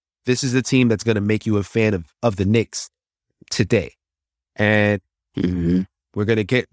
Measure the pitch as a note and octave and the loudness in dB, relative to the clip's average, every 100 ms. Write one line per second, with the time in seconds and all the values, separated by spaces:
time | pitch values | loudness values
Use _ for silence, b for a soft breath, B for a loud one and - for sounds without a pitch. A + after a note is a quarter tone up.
0 | _ _ - B2+ C3+ B2+ A#2+ C3+ A#2+ G#2+ | _ _ -2 -2 0 -2 0 2 2 2
1 | A2+ G2+ G#2 G#2+ A2+ G#2 G2+ A#2 A2 G2 | 0 -2 0 -2 0 -2 -2 0 0 0
2 | E2 - A#2+ G2 G2 A2+ G#2+ - - _ | -6 -4 -4 0 0 0 0 -8 -14 _
3 | _ _ _ _ - - G2 A2+ C2+ _ | _ _ _ _ -10 -4 0 0 -2 _
4 | _ _ _ _ _ - G#2+ G#2+ G#2 G2+ | _ _ _ _ _ -2 2 4 2 0
5 | _ _ _ - F2 F2 E2+ F2+ F#2+ _ | _ _ _ -4 -4 -2 0 0 -2 _
6 | _ G2+ G#2 A2 G2+ B2+ - | _ -6 -2 0 0 -2 -4